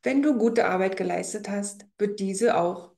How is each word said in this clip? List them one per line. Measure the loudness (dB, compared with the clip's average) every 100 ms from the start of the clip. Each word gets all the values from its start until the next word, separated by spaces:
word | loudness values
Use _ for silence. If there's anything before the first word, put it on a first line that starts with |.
Wenn | 0 2
du | 2 4
gute | 2 2 2
Arbeit | 2 0 0
geleistet | -4 -4 -6 -8 -6
hast, | -6 -6 -12 -20 _
wird | -4 -2
diese | -4 2 2 4
auch | 0 -2 -12